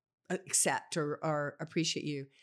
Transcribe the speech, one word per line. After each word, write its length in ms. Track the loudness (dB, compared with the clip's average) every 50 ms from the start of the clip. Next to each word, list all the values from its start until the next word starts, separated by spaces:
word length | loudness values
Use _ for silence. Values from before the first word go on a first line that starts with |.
| _ _ _ _ _ -6
accept 640 | -6 -6 -2 0 2 2 4 4 2 0 -2 -4 -2
or, 220 | -2 0 0 -2 0 0
or 340 | 0 2 0 0 -2 -4 -6
appreciate 440 | -8 -4 0 0 0 0 0 -2 -2
you? 220 | -4 -4 -4 -6 -10 _ -20